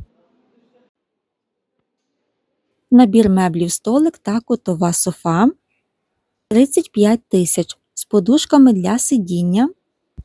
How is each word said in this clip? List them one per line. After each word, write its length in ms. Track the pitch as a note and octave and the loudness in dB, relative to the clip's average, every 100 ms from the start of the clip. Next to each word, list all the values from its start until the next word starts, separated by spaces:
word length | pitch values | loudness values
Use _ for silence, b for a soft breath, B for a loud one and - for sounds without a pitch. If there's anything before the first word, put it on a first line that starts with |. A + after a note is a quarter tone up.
| - _ _ _ _ _ _ _ _ _ _ _ _ _ _ _ _ _ _ _ _ _ _ _ _ _ _ _ - | -20 _ _ _ _ _ _ _ _ _ _ _ _ _ _ _ _ _ _ _ _ _ _ _ _ _ _ _ 2
Набір 400 | B3 A#3+ A3 G#3+ | 4 4 4 2
меблів, 420 | F#3+ F3+ E3 E3+ | 0 -2 -2 -6
столик 460 | - - C4 D#4+ - | -6 -2 -2 -2 -4
та 220 | - A3+ | -8 -6
кутова 520 | - A#3 - E3 F3 | -4 -6 -4 -2 -2
софа. 580 | E3+ F#3 - F3 E3 B3 - _ _ _ _ _ _ _ _ - | -2 -6 -6 -4 0 0 -2 _ _ _ _ _ _ _ _ -2
Тридцять 440 | A3 C#4 - - | 0 2 0 -4
п'ять 360 | G#3 G#3 A#3 _ | 0 0 0 _
тисяч. 500 | F#3+ F3 - E3+ - _ | -2 -2 -4 -6 -12 _
З 100 | - | -18
подушками 680 | - G#3 F#3+ D4 - C#4+ C4 | -4 -2 2 0 2 4 4
для 260 | G3 F3+ A#3 | 2 -2 -4
сидіння. 720 | - B3+ F3 F3 F3 F#3+ D4 - _ _ _ - | -2 -4 -2 -4 -2 0 -2 -6 _ _ _ -20